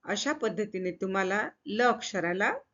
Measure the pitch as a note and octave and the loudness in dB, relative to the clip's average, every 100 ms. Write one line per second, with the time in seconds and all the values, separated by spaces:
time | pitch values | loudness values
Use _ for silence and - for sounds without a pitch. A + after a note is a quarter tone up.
0 | B3+ G#3 C#4 D4+ A3 F3 G#3 F#3 F3+ F3 | -4 -2 -2 0 -2 -2 -4 -4 -4 -4
1 | F#3+ F#3+ F#3 G3+ - - - G#3 B3 A#3 | -2 0 2 0 -2 -6 -6 2 4 4
2 | - F#3+ E3+ F3+ A3 C5 - | -2 -2 0 2 2 0 -6